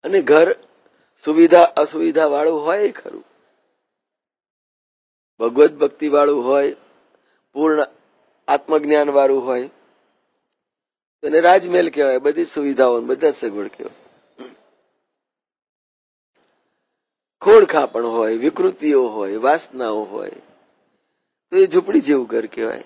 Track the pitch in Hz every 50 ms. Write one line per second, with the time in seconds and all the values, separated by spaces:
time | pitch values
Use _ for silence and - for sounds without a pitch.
0 | - 151 190 196 147 127 147 156 165 185 247 - _ _ _ _ _ _ _ _
1 | _ _ _ _ - 156 151 165 170 160 165 175 - - - 147 151 151 - 160
2 | 165 165 147 160 156 147 143 143 151 160 165 151 147 160 185 208 208 - - -
3 | _ - - - _ _ _ _ _ _ _ _ _ _ _ _ _ _ _ _
4 | _ _ _ _ _ _ _ _ _ _ _ _ _ _ _ _ _ _ _ _
5 | _ _ _ _ _ _ _ _ 110 117 120 135 151 151 151 - 151 139 - _
6 | 151 147 139 147 143 147 147 139 120 127 139 143 139 151 143 _ _ _ _ _
7 | _ _ _ _ _ _ _ _ _ _ _ 139 156 160 156 151 143 - _ _
8 | _ _ _ _ _ _ _ _ _ - 143 143 - - 156 151 147 147 151 147
9 | 147 147 139 139 139 135 135 135 120 131 127 123 127 143 _ _ _ _ _ _
10 | _ _ _ _ _ _ _ _ _ _ _ _ _ _ _ _ _ _ _ _
11 | _ _ _ _ - 147 151 160 165 175 185 196 175 180 175 180 175 160 - 147
12 | 143 135 131 127 135 143 147 160 170 151 - 156 143 139 135 127 131 123 120 117
13 | 117 123 131 135 160 151 135 - - 113 101 104 101 98 - - - - - _
14 | _ _ _ _ _ _ _ _ 127 123 - _ _ _ _ _ _ _ _ _
15 | _ _ _ _ _ _ _ _ _ _ _ _ _ _ _ _ _ _ _ _
16 | _ _ _ _ _ _ _ _ _ _ _ _ _ _ _ _ _ _ _ _
17 | _ _ _ _ _ _ _ _ - 196 220 220 202 160 160 151 139 - - 117
18 | 120 117 113 117 110 110 110 113 123 156 156 - 180 190 185 - 151 151 143 135
19 | 127 113 107 110 101 98 101 110 117 135 151 165 - - - 127 123 110 107 107
20 | 107 95 101 - 98 - - - _ _ _ _ _ _ _ _ _ _ _ _
21 | _ _ _ _ _ _ _ _ _ _ 180 190 190 185 156 180 - - - 311
22 | - 139 147 135 120 107 110 113 110 107 - 117 113 113 - 123 120